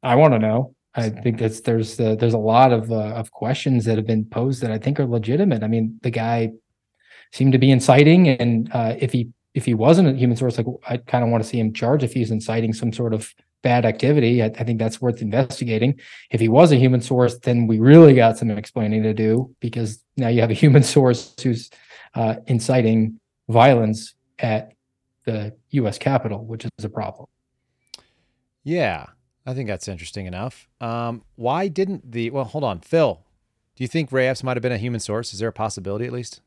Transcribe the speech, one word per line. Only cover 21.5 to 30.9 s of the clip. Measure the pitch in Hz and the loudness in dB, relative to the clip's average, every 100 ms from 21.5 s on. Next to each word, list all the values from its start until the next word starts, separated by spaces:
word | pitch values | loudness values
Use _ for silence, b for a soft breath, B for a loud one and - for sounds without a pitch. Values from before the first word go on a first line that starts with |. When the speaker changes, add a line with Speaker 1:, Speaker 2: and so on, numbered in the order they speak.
| 120 - B B B B - | -4 -8 B B B B -6
Speaker 1:
uh, | 113 110 - | -4 -4 -2
inciting | 123 - 131 113 110 110 110 _ _ - | -4 0 0 2 2 0 -4 _ _ -2
violence | 117 127 123 110 110 - _ _ _ | 4 6 6 2 -4 -10 _ _ _
at | 208 - - _ _ _ _ _ - | -6 -6 -8 _ _ _ _ _ -8
the | 110 104 - _ | -8 -8 -14 _
U | 147 113 | -4 -4
S | 98 | -4
Capitol, | - 135 113 104 113 | -4 -2 -4 -10 -12
which | 113 | -12
is | 135 _ 107 | -14 _ -12
a | |
problem. | - 95 - - _ _ _ _ _ _ b b b b b _ _ | -10 -12 -14 -20 _ _ _ _ _ _ b b b b b _ _
Speaker 2:
Yeah, | 139 175 127 90 - _ _ _ - | -6 -2 -2 -4 -12 _ _ _ -12
I | |
think | 127 117 | -10 -8
that's | 95 - | -8 -10
interesting | 90 82 - 92 | -14 -14 -14 -12
enough. | 90 120 - _ _ | -10 -12 -14 _ _
Um, | 117 | -10